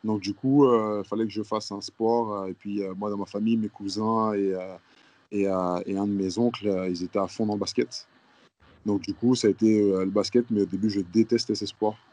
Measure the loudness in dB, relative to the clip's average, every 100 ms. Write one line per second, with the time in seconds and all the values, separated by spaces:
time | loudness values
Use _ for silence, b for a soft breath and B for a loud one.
0 | -2 -4 -4 -4 2 6 8 6 2 -2
1 | -4 -2 -2 -4 -4 -4 -4 -10 -12 _
2 | 2 2 0 -4 -6 -10 -8 -6 -6 -6
3 | -6 -6 -6 -4 0 0 -2 -6 -8 -4
4 | -2 0 0 0 0 -2 -8 -14 b b
5 | b b b -2 0 0 0 -2 -4 -2
6 | -2 0 -2 0 0 0 -2 -2 -2 -4
7 | -4 -4 -4 -4 -4 -2 -4 -2 -4 -6
8 | -18 _ b b b _ _ -10 -4 -4
9 | -4 -2 2 4 4 4 4 4 4 2
10 | 0 0 2 2 2 0 0 0 -2 -2
11 | 0 2 4 2 0 -4 -6 -2 -4 -4
12 | _